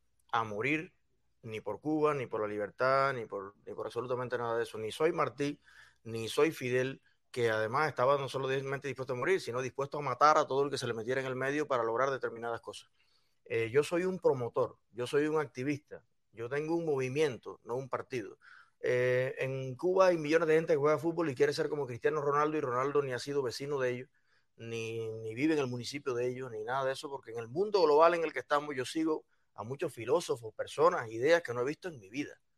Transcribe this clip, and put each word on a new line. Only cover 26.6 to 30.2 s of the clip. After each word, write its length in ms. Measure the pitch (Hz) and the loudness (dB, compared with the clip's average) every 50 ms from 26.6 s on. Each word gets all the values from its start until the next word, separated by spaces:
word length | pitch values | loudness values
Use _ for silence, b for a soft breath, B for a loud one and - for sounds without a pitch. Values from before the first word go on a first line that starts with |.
| 107 | -6
nada 220 | 113 127 135 135 | -4 -2 0 0
de 80 | 131 135 | -2 -2
eso, 160 | - - 143 | -4 -6 -10
porque 220 | 139 131 - 113 | -10 -12 -12 -12
en 80 | 113 120 | -10 -10
el 100 | 113 113 | -10 -6
mundo 340 | 123 170 202 214 196 196 170 | -4 -2 0 2 4 6 6
global 320 | 151 143 151 165 170 175 | 8 8 8 8 8 6
en 80 | 170 160 | 4 0
el 100 | 156 - | -2 -4
que 60 | 131 | -6
estamos 340 | - - 151 143 151 147 143 | -2 0 0 0 0 -2 -4
yo 100 | 131 123 | -6 -6
sigo 400 | - - 160 160 160 156 - - _ _ _ _ _ _ | -4 -2 0 0 0 0 -2 -4 _ _ _ _ _ _
a 80 | - 107 | -12 -10
muchos 300 | 117 135 139 180 151 - | -10 -6 -6 -6 -6 -6
filósofos, 600 | 120 110 117 143 175 | -6 0 2 2 2